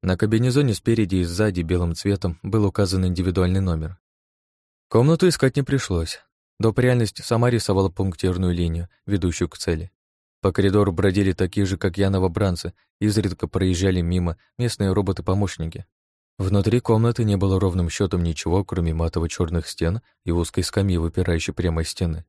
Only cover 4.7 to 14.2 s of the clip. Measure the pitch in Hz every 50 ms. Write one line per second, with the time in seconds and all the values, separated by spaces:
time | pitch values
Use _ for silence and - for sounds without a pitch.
4.7 | _ _ _ _ - 110 123 147 165 160 185 180 - - - 131 - 143 135 -
5.7 | 143 135 - - 123 82 80 80 - - _ _ _ _ _ _ _ _ - 113
6.7 | 104 - 123 123 127 123 117 104 - - - - 117 113 117 123 120 113 - -
7.7 | 101 95 98 92 87 - 98 95 90 - - 95 92 90 95 90 87 85 87 85
8.7 | 82 82 85 - _ _ _ - 101 98 87 90 82 - 90 85 - - - -
9.7 | 85 78 82 - _ _ _ _ _ _ _ _ _ _ - 98 90 - 95 98
10.7 | 95 104 101 98 87 82 95 101 90 101 101 95 90 - 95 90 - 104 101 95
11.7 | 98 90 - 98 87 95 101 95 98 95 92 92 85 - 104 98 90 82 - 87
12.7 | - _ _ _ _ _ 101 107 101 107 98 101 85 - - - - 95 95 95
13.7 | 90 85 92 98 92 90 85 85 90 92